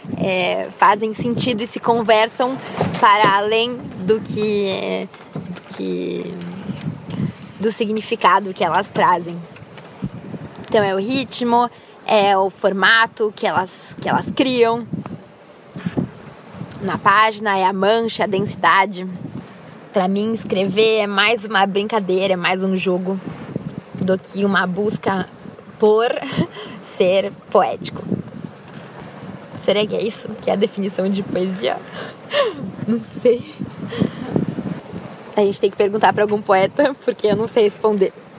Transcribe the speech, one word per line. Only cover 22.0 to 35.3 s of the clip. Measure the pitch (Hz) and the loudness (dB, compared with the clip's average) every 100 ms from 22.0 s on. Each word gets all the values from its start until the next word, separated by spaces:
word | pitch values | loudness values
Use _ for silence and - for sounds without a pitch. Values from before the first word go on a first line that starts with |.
| 185 185 190 | 0 0 2
é | 180 | 2
mais | 170 185 | 2 0
um | 190 185 | 0 0
jogo | 185 180 185 190 - - - - - - - | 0 0 -2 -4 -6 -12 -10 -10 -8 -12 -12
do | - 185 185 | -4 0 0
que | - 190 | -2 -2
uma | 196 185 185 | 2 2 0
busca | 180 208 - 202 190 180 - - - - - | -2 -2 -2 -2 -2 -4 -10 -18 -18 -16 2
por | 214 214 240 - 269 - - | 4 6 4 0 -4 -2 -4
<laughs> | - - - | -4 -16 -14
ser | - - 185 190 196 - - | -10 2 4 4 0 -6 0
poético. | 202 131 - - - - - - - - - - - - - - - - - - - | 2 4 0 -8 -10 -6 -6 -6 -14 -16 -16 -18 -18 -16 -16 -16 -16 -16 -16 -14 -8
Será | - 202 214 | 0 2 2
que | |
é | 185 | 0
isso | 208 - - 214 | -2 -4 -8 -6
que | - | -2
é | |
a | 190 | 0
definição | 196 - 196 190 190 | 0 0 -4 -2 0
de | 196 | 0
poesia? | 135 180 185 185 - - - - - - - | -2 -2 -2 -2 -2 -4 -8 -12 -12 -14 -4
<laughs> | 571 494 294 190 - - | 0 0 0 -10 -8 -2
Não | 226 | -2
sei. | - - 247 247 - - - - - 480 - - - - - - - - - - - - - | -4 0 2 2 -2 -10 -12 -10 -10 -2 -2 -2 -4 -2 -2 -6 -8 -10 -12 -14 -14 -16 -6